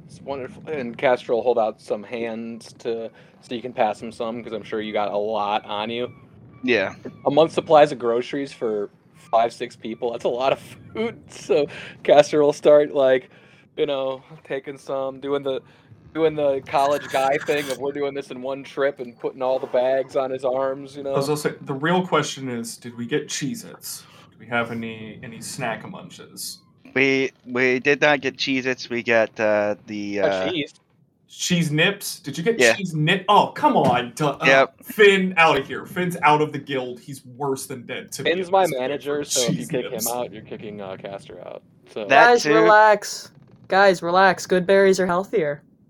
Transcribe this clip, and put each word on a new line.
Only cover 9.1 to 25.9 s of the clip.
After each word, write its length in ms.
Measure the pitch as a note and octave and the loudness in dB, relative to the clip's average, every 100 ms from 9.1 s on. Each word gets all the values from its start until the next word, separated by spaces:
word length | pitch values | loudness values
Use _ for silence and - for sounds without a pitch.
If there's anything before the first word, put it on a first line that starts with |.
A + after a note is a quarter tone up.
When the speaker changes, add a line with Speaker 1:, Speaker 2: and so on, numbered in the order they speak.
Speaker 1:
five, 380 | _ - A2+ A#2 | _ -2 0 0
six 220 | - A#2+ | -2 -12
people. 380 | - A2+ A2 A#2+ | -10 -12 -6 -6
That's 120 | A#2+ | -4
a 40 | F3+ | -4
lot 240 | B2 C#3 | -2 0
of 60 | - | -2
food. 580 | - - - G#3+ A3+ - - | -6 -20 -12 -6 -6 -8 -18
So 340 | - - D#3+ D3+ - - - | -12 0 0 0 -6 -18 -4
Caster 400 | - D3 D3 D3+ | 6 8 8 4
will 100 | D3 | 2
start, 400 | D3 D3+ D3 D3+ | 4 6 8 6
like, 360 | D3 C3 C3 - - - _ _ - | 2 4 4 0 -16 -20 _ _ -4
you 100 | D3+ | -2
know, 360 | C3+ C3+ C3 - D#3 | -2 -4 -6 -12 -20
taking 320 | - C#3 D3 C3+ | -10 -10 -8 -14
some, 420 | - C3+ C3+ C3+ | -8 -6 -6 -8
doing 220 | C#3 C#3+ | -4 -4
the, 200 | C#3 C3 - _ _ - - | -2 -6 -8 _ _ -20 -12
doing 220 | D#3 D#3+ | 0 0
the 260 | D3+ C#3+ C3+ - | 2 0 0 -2
college 420 | C#3+ C#3 C#3+ - | 0 2 0 -2
guy 280 | C#3 C3+ D3 | 0 0 0
thing 300 | - D3 C#3 | -2 -2 -4
of 80 | B2 | -6
we're 140 | C#3+ | -6
doing 200 | C#3+ C#3 | -4 -4
this 160 | C#3 C3+ | -6 -10
in 120 | B2+ | -10
one 200 | B2+ C#3 | -8 -8
trip 360 | C3+ - C#3 C#3 | -8 -2 -2 -2
and 180 | B2 A#2 | -10 -10
putting 240 | D3+ C3+ | -10 -2
all 160 | B2+ C3 | 0 0
the 80 | C3 | 0
bags 480 | B2+ B2+ C3+ C3 | 0 2 0 0
on 160 | C#3 C3 | -2 -2
his 140 | C3 | -2
arms, 500 | C3 C3 C3+ C#3 C3+ C#3+ | -2 0 -2 -4 -10 -10
you 60 | |
know? 120 | C#3 | -4
Speaker 3:
I 20 | C#3 | -2
was 100 | C3+ | -2
gonna 120 | D3+ | -2
say, 160 | D3+ - | -4 -6
the 120 | C#3+ | -8
real 320 | C3+ D#3 F#3 F#3 | -4 0 0 2
question 420 | D#3 C#3 C#3 C3+ | 0 -2 -6 -8
is, 260 | A#2 A2+ - | -8 -8 -12
did 200 | A#2+ A#2 | -14 -10
we 100 | A#2+ | -4
get 220 | D3 - | -4 -4
Cheez-Its? 760 | - C3+ A#2 E2+ - - - - - - | -6 -6 -8 -12 -16 -14 -16 -18 -20 -20
Do 60 | - | -20
we 80 | A2 | -6
have 240 | A#2+ A#2 | -4 -2
any, 480 | A#2 A2+ A2 A2 G#2 | -6 -10 -10 -14 -16
any 180 | B2 A2+ | -16 -14
snack 480 | - - A#2+ A2 | -14 -8 -6 -8
munches? 720 | A2 | -12